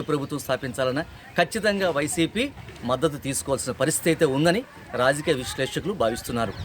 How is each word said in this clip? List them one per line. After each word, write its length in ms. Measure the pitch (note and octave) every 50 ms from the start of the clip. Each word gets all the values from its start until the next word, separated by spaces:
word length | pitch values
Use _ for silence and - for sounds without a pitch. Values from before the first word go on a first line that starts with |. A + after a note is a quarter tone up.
| D3 -
ప్రభుత్వం 300 | D3+ D3 C3+ B2 D3+ C#3 B2+
స్థాపించాలన్నా 600 | - C3+ B2+ - C3+ A#2+ - C3 B2+ B2+ C#3+ E3+ - - - - - - -
ఖచ్చితంగా 480 | F3 E3+ - A3 F#3 G#3+ G3+ G3 G3 F3+ D#3+ C#3+
వైసీపీ 460 | D3+ C#3+ - - E3 D#3 - G3+ B3+ C#4+ - - - - - - - A#2+
మద్దతు 280 | B2+ C3 C#3+ D#3+ C#3+ C3+ -
తీసుకోవాల్సిన 480 | C3+ C3+ - - - C3+ B2 - - A#2+ -
పరిస్థితి 280 | C3 D3+ D#3 - - E3+
అయితే 140 | D#3+ D#3 E3+ C#3+ C3 C#3
ఉందని 240 | D#3 F3 E3+ A3 C4+ - - - - - - A#2+ B2
రాజకీయ 320 | C3 C#3+ D3 D#3 E3+ D#3 B2+ B2
విశ్లేషకులు 520 | - - - C3+ B2+ - D3+ B2 E3+ G#3 F3+ A#2
భావిస్తున్నారు. 500 | A2+ A#2 A2+ - - C3 A#2+ A2+ G2+ F#2+ - -